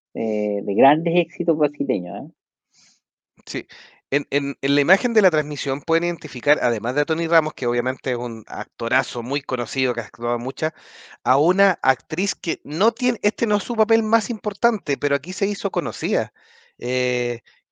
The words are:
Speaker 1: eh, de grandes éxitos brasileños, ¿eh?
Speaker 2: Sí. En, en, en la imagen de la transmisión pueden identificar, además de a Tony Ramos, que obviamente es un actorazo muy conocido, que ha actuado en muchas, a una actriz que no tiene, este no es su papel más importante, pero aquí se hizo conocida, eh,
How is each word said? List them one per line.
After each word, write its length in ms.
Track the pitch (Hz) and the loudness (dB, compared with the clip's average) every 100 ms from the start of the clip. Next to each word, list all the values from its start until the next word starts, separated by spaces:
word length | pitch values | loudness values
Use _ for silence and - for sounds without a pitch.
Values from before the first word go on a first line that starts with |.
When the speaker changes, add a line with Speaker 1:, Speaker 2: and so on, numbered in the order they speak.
| _ - | _ -6
Speaker 1:
eh, 460 | 113 107 104 101 | -4 -2 -2 -2
de 120 | 101 101 | 0 4
grandes 400 | 135 156 170 175 | 6 6 2 0
éxitos 400 | 170 - 170 156 | 0 -2 0 2
brasileños, 600 | 147 - 135 104 87 101 151 | 0 0 -2 -2 -4 -10 -12
¿eh? 40 | _ _ _ _ _ _ _ _ _ _ _ - | _ _ _ _ _ _ _ _ _ _ _ -10
Speaker 2:
Sí. 220 | 131 - - - _ - | -10 -10 -18 -20 _ -4
En, 160 | 143 139 | -4 0
en, 260 | 143 139 139 | -2 -2 -4
en 140 | 139 143 | 0 2
la 60 | |
imagen 320 | 143 196 240 | 4 4 2
de 80 | 220 | 4
la 80 | 190 | 4
transmisión 500 | 156 147 147 139 139 | 2 -2 -4 -4 -4
pueden 220 | 156 165 | 0 0
identificar, 560 | 175 170 156 123 143 147 | 0 -6 -10 -4 0 2
además 320 | 123 110 113 131 | 2 0 -2 -2
de 60 | |
a 40 | 147 | 0
Tony 220 | 160 165 | -2 2
Ramos, 260 | 165 151 - | 2 2 -2
que 100 | 120 | -2
obviamente 460 | 120 123 131 135 | 0 -2 -4 -4
es 60 | 120 | -4
un 260 | 120 113 - | -6 -10 -10
actorazo 760 | 82 107 - 117 127 131 123 | -12 -12 -8 -2 0 -2 -6
muy 180 | 117 143 | -4 -4
conocido, 520 | - 123 120 135 127 | -4 -6 -4 -2 -2
que 80 | 117 | -2
ha 40 | 107 | -6
actuado 300 | - 120 120 | -6 -4 -2
en 60 | |
muchas, 300 | 120 - 156 - - - - - | -4 -4 -6 -6 -20 -20 -20 -6
a 140 | 120 131 | 2 4
una 420 | 160 190 196 - | 4 4 2 2
actriz 540 | 131 131 - 160 196 - | 0 0 -2 -4 -4 -4
que 260 | 165 - | -6 -6
no 280 | 139 156 220 | -6 0 0
tiene, 280 | - 247 240 | 2 -2 0
este 240 | 208 - 220 | -2 0 0
no 100 | 208 | 0
es 60 | |
su 120 | - 220 | 0 0
papel 280 | 214 226 | 2 2
más 260 | 214 226 220 | 2 0 0
importante, 680 | 220 214 - 240 220 - 135 | -6 -6 0 0 0 -2 -2
pero 180 | 143 143 | 0 -2
aquí 180 | 151 | -4
se 140 | 185 202 | -4 -2
hizo 240 | 202 196 | -2 -4
conocida, 600 | 180 139 - 190 185 107 _ _ _ _ - | -2 -4 -4 0 0 0 _ _ _ _ -10
eh, 640 | 123 127 127 123 120 117 _ _ _ | -4 0 0 0 -2 -6 _ _ _